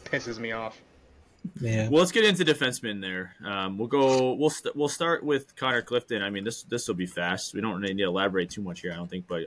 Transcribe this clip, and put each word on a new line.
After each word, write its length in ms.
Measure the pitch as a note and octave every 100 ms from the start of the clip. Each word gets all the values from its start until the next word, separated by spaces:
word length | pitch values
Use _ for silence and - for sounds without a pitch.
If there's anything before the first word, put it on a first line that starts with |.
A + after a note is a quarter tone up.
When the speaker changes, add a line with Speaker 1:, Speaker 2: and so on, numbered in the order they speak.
Speaker 1:
pisses 340 | - C#3 A#2 A2+
me 140 | A#2
off. 280 | A2+ A2+ - - _ - - - _ - -
Speaker 2:
Yeah. 280 | A#2 A2 A2
Speaker 3:
Well, 80 | D3+
let's 120 | F3+
get 120 | A#3
into 180 | G#3+ F3
defensemen 580 | D#3+ C#3+ C3 A#2+ A#2 G2+
there. 320 | F#2+ F#2 F#2 -
Um, 320 | G2+ G2 F#2+ F#2+
we'll 120 | A#2
go, 440 | C#3+ C3+ C3 B2+
we'll 180 | B2+ D3+
st-, 240 | - -
we'll 140 | C#3+ C#3+
start 340 | - E3+ E3
with 320 | D3 C#3 C3+ -
Connor 260 | C3 B2
Clifton. 400 | - B2 - A2
I 80 | G2
mean, 140 | G2
this, 180 | G#2 -
this 260 | - A#2+ -
will 60 |
be 120 | F2+ F2+
fast. 460 | - F2 F#2 -
We 60 | G#2
don't 180 | A2 F#2
really 120 | G2
need 100 | G2
to 60 | F#2+
elaborate 400 | F#2 G2 F#2 F2
too 120 | -
much 180 | F#2+ F2
here, 120 | F2+
I 40 | E2+
don't 140 | F2
think, 160 | F#2 F2+
but 160 | F2